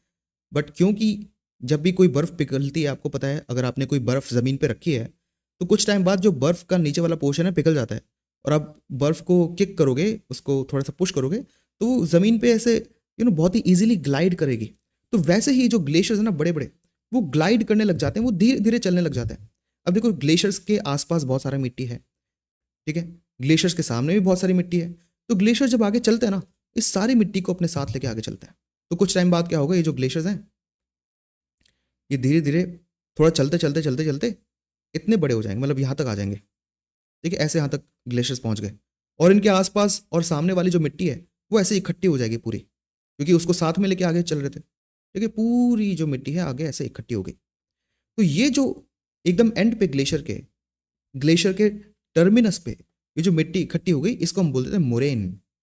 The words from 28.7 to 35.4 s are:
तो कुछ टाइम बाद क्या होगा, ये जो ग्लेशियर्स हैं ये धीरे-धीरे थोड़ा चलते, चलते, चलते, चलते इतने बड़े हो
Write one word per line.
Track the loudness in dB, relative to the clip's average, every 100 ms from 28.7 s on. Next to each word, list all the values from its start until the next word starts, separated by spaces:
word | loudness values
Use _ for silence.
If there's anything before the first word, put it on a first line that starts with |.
| _ -6
तो | 0
कुछ | 2 2
टाइम | 4
बाद | 2 2
क्या | 0
होगा, | 2 2
ये |
जो | 0
ग्लेशियर्स | 0 -2 -2 -4
हैं | -6 -10 _ _ _ _ _ _ _ _ _ _ _ _ _ _ _ -8
ये | -2
धीरे-धीरे | 2 2 2 0 -2 -8 _ _ _ 2
थोड़ा | 2
चलते, | 4 0 0
चलते, | -2 -2
चलते, | -2 -2 -4
चलते | -2 -4 -6 _ _ _ _ _ -6
इतने | 0 0
बड़े | 2
हो | 0